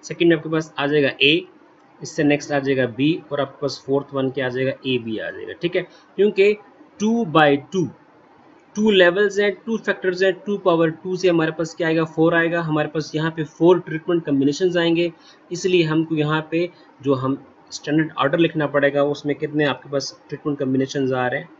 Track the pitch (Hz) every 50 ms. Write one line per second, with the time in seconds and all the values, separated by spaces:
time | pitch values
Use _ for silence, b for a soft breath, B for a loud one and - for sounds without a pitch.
0 | - - 160 - 175 170 165 156 156 156 160 160 160 160 _ - 143 143 147 151
1 | 143 131 - - 139 143 156 175 - - - - - _ _ _ _ _ _ _
2 | 156 - - - 151 143 147 143 - - 147 143 135 139 139 131 127 120 113 117
3 | 139 151 170 - - - 147 139 139 131 - - 151 139 - - _ - 135 143
4 | 135 - 139 135 131 131 127 143 131 127 123 127 131 131 131 - - 131 127 123
5 | 113 117 110 101 87 82 92 98 98 98 98 - - 170 - 185 175 B B B
6 | B B _ - 196 208 196 196 190 208 214 208 - - _ _ - - _ -
7 | 202 214 226 233 226 170 147 160 156 147 143 143 135 - - 190 165 110 - _
8 | _ _ _ _ _ _ _ _ _ - - _ _ _ _ 208 214 220 208 185
9 | 180 175 175 196 208 202 190 202 208 202 190 - _ 233 226 214 - - 190 -
10 | - 185 180 175 190 190 175 180 - - 202 196 185 190 170 165 165 160 156 -
11 | - 185 185 175 185 185 170 165 160 156 160 - 170 156 - - 175 160 160 165
12 | 160 160 - - 160 165 170 165 165 165 170 170 165 156 151 151 151 151 - 165
13 | 151 - - 151 156 165 165 165 156 143 - - 165 170 185 180 180 - 160 160
14 | - 180 175 170 165 160 143 135 135 143 143 143 190 180 170 175 170 170 170 165
15 | 175 170 165 B B B B B B _ 180 165 - 190 185 180 165 156 156 160
16 | 160 160 165 151 147 147 156 156 151 156 160 165 175 175 B B B B B _
17 | 127 139 139 127 131 131 139 143 - - _ _ - _ - - - 156 147 160
18 | 160 156 - - - 135 160 170 170 160 160 156 151 139 139 143 139 139 139 143
19 | 143 147 143 - - 147 139 139 156 143 147 151 151 143 127 - - 139 143 139
20 | 131 - - - _ _ 151 139 - 151 143 139 143 131 131 131 135 131 - 147
21 | 135 127 131 127 127 123 123 147 165 165 - _